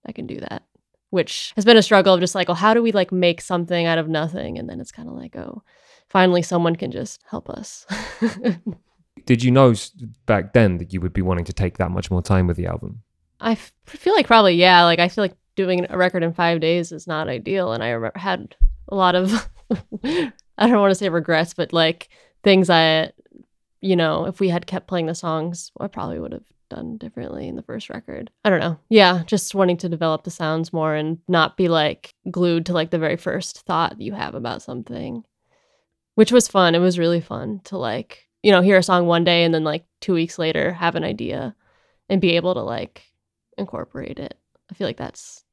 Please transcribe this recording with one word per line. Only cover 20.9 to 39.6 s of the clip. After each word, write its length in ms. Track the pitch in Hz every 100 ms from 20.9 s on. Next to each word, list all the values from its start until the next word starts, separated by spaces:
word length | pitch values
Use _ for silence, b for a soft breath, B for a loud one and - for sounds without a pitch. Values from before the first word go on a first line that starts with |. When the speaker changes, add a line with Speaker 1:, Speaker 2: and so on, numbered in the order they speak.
Speaker 1:
say 140 | 185 196
regrets, 460 | 165 160 160 170
but, 180 | - 165
like, 360 | 170 165 165 - b b b
things 280 | 196 190 185
I, 420 | 165 160 160 156 _ _ - _ _ _ _
you 160 | 190 180
know, 300 | 160 160 165
if 140 | 180
we 80 | 196
had 180 | 175 -
kept 220 | 185 -
playing 180 | 180 160
the 80 |
songs, 580 | 165 170 160 165 170 - -
I 100 | -
probably 300 | - - 80
would 140 | 82
have 120 | - _ _ _
done 260 | - 240 220
differently 520 | 220 226 - - -
in 80 | -
the 60 |
first 280 | - 220 -
record. 400 | - - - 226 _
I 60 | 214
don't 100 | 180
know. 180 | 165 160 _
Yeah, 340 | 226 185 180 165
just 280 | 208 -
wanting 220 | 196 185 170
to 100 | 185
develop 360 | 165 165 156
the 60 | -
sounds 420 | - 156 160 160
more 220 | 165 156
and 240 | 151 156 165 -
not 280 | 175 156 -
be, 120 | 180
like, 460 | 165 151 - - _ -
glued 360 | 175 175 165 170
to, 60 |
like, 180 | 175 160
the 80 | 170
very 180 | 160 156
first 440 | 180 - 170 - -
thought 340 | 160 165 -
you 140 | 101
have 200 | 196 71
about 280 | - 120 -
something, 640 | - 123 - - - 233 - _ _ _ _ _ _ _ _
which 180 | - 214
was 160 | 247 -
fun. 260 | 196 180
It 60 | 165
was 180 | 185 175
really 220 | 165 170
fun 400 | 165 - 135 202
to, 120 | - 190
like, 520 | 120 110 220 - _ _
you 80 | 208
know, 100 | 190
hear 160 | 185 190
a 60 |
song 240 | 180 175 175
one 180 | 170
day 200 | 170 170
and 100 | 170
then, 100 | 160